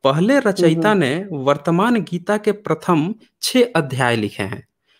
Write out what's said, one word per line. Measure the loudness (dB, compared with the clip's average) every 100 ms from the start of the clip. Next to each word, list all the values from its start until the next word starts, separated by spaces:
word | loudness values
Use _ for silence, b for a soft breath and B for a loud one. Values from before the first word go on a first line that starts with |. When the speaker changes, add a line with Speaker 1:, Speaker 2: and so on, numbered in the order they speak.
Speaker 1:
पहले | 0 0 2 2
रचयिता | 2 2 2 2 2
Speaker 2:
हम्म, | 2
हम्म। | 0 -2
Speaker 1:
ने | -6
वर्तमान | -4 0 0 0 0 2 0
गीता | -2 -8 -4 -2
के | -2
प्रथम | -4 -4 -4 0 0 0 -6 b _
छह | -2 2 2 0
अध्याय | -2 -2 0 0
लिखे | -2 -4
हैं, | -8 -8 -14 _ _ _